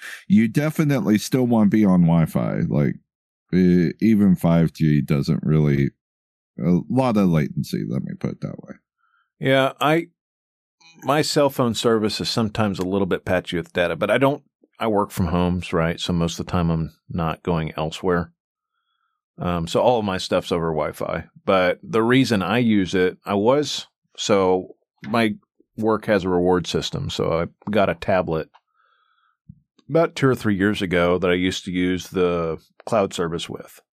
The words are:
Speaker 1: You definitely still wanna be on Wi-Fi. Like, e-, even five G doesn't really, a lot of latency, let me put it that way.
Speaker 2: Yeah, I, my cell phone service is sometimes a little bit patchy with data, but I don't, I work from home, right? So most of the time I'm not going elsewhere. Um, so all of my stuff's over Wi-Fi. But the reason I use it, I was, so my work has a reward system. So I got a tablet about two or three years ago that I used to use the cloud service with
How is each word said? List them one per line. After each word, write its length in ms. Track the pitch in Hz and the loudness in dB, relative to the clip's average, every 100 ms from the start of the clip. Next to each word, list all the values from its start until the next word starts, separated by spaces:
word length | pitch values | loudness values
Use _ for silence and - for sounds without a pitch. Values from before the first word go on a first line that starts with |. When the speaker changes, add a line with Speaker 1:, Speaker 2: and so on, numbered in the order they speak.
| - - - | -18 -18 0
Speaker 1:
You 200 | 104 113 | 2 2
definitely 720 | 147 151 160 151 139 98 104 | 0 -2 0 0 0 2 0
still 280 | - 131 123 | 0 0 2
wanna 240 | 117 104 | 4 4
be 140 | 110 | 4
on 180 | 104 92 | 4 4
Wi-Fi. 580 | 85 82 78 - 55 50 - | 4 4 2 -2 -4 -4 -2
Like, 280 | 71 69 - _ _ _ _ _ | 0 0 -2 _ _ _ _ _
e-, 380 | 87 92 90 82 - | 2 4 4 2 0
even 360 | 113 107 101 90 | 2 4 4 4
five 360 | 85 85 80 | 4 4 2
G 280 | - 78 73 | 0 2 2
doesn't 440 | 65 71 69 50 | 2 -2 0 -2
really, 460 | 50 78 76 69 69 - _ _ _ _ _ - | 0 2 2 2 0 -4 _ _ _ _ _ -6
a 220 | 80 87 - | 0 0 0
lot 260 | 127 127 107 | 0 2 2
of 140 | 95 | 2
latency, 540 | 80 71 - - - 52 | 2 0 -4 -6 -6 -6
let 140 | 62 | -6
me 120 | 50 - | -8 -8
put 140 | - | -10
it 80 | - | -8
that 200 | - - | -12 -12
way. 120 | - - _ _ _ _ _ _ | -18 -20 _ _ _ _ _ _
Speaker 2:
Yeah, 340 | 135 135 131 - | 0 2 0 0
I, 280 | 139 160 170 _ _ _ _ _ _ _ _ - | 0 0 -2 _ _ _ _ _ _ _ _ -12
my 200 | 127 147 | -2 -2
cell 280 | 143 156 143 | 0 2 2
phone 240 | - 120 | 2 -2
service 460 | 104 120 113 104 - | 0 0 2 0 -4
is 100 | - | -4
sometimes 480 | - 110 - 107 92 | -2 -4 -2 -2 -2
a 80 | 92 | -2
little 200 | 98 95 | -2 0
bit 180 | 92 | -2
patchy 320 | - 90 - 87 | -2 -2 -2 -6
with 160 | 82 | -4
data, 240 | - 87 85 | -2 -2 0
but 140 | 101 | 0
I 80 | 117 | 2
don't, 240 | 139 143 _ _ _ _ | 2 0 _ _ _ _
I 100 | 113 | -2
work 220 | 101 101 | 0 -2
from 160 | - 90 | -2 -2
home, 360 | 87 90 90 - | 0 0 -2 -4
right? 280 | 85 82 82 | -2 -2 -2
So 120 | - | -4
most 260 | 87 85 - | -2 -2 -4
of 80 | 82 | -4
the 60 | |
time 180 | 92 85 | -2 0
I'm 220 | 82 80 - _ | -2 -4 -10 _
not 340 | 90 82 - | -6 -4 -4
going 300 | - 82 80 78 | -4 -4 -4 -6
elsewhere. 560 | 78 - 95 87 85 _ _ _ _ _ _ _ _ _ _ - | -8 -4 -2 -2 -2 _ _ _ _ _ _ _ _ _ _ -8
Um, 280 | 87 87 82 | -4 -4 -2
so 120 | 117 | 0
all 180 | 110 120 | 2 2
of 60 | |
my 140 | 104 92 | -2 -6
stuff's 340 | - 92 - | -2 -2 -2
over 180 | 90 82 | -4 -2
Wi-Fi. 540 | 76 80 - - 85 - _ | -4 -4 -6 -6 -8 -10 _
But 340 | - 95 90 - | 0 2 2 -2
the 200 | 95 98 | -2 0
reason 400 | 113 127 113 107 | 2 4 4 0
I 160 | 87 117 | 0 0
use 360 | 117 104 87 | 2 2 2
it, 240 | 95 90 - | 2 0 -2
I 100 | - | -2
was, 520 | 101 107 143 143 - - _ _ - | 0 2 2 0 -8 -12 _ _ -10
so 600 | - 101 92 92 - - _ _ | 0 2 4 2 -2 -16 _ _
my 320 | 107 117 113 104 _ _ _ - | -4 -2 0 -2 _ _ _ -4
work 300 | 110 107 - | 0 0 0
has 180 | 101 | 0
a 40 | 92 | 2
reward 380 | 87 90 90 82 | 0 2 0 0
system. 440 | 80 - - - | -4 -4 -6 -6
So 220 | - 101 80 | -4 -2 -2
I 280 | 85 - - | -4 -8 -4
got 200 | 104 95 | 0 0
a 40 | |
tablet 540 | 85 - 95 82 80 - _ _ _ _ _ _ _ _ _ - - _ _ - | -2 -2 -2 0 -4 -6 _ _ _ _ _ _ _ _ _ -20 -20 _ _ -2
about 260 | 160 170 | 0 0
two 120 | - 135 | 2 0
or 80 | |
three 220 | 123 110 98 | 2 0 2
years 260 | 101 104 | 2 0
ago 360 | 98 87 87 90 | 0 2 2 2
that 120 | 92 | 2
I 40 | |
used 300 | 92 92 - 98 | 2 0 -2 -6
to 40 | |
use 380 | 90 90 92 - | -2 -2 -2 -4
the 500 | 92 90 87 82 78 _ _ - | -2 0 0 -4 -6 _ _ -2
cloud 260 | 113 98 | 0 0
service 360 | - 85 82 - | -2 -6 -6 -10
with 320 | - - - _ | -12 -16 -20 _